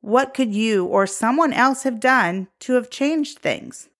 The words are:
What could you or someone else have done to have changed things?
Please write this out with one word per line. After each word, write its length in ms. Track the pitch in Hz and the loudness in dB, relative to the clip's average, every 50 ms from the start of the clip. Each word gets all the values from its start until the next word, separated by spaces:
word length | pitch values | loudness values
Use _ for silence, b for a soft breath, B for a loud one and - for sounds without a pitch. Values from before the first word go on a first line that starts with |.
What 340 | - 214 208 247 269 262 262 | -4 2 2 2 2 2 0
could 180 | - 262 226 202 | -2 -2 0 0
you 320 | 208 220 226 214 196 180 | 0 0 2 2 2 0
or 220 | 180 - 196 196 190 | 2 2 2 2 2
someone 460 | 196 - - 220 247 294 330 302 - | -2 -2 0 0 2 2 2 2 2
else 280 | - 240 262 269 262 - | 2 2 2 2 0 -4
have 160 | 269 240 220 | -4 -4 0
done 500 | 214 254 262 254 220 170 175 190 185 - _ _ | 0 2 2 4 2 0 0 -4 -6 -8 _ _
to 140 | - - 254 | -4 0 0
have 180 | 254 233 - | 0 0 -2
changed 480 | - - 269 285 320 320 294 - - - | -6 -4 -2 -2 0 -2 -4 -4 -8 -6
things? 480 | - - - - - - - - - _ _ _ | -4 -4 -4 -4 -6 -14 -18 -18 -20 _ _ _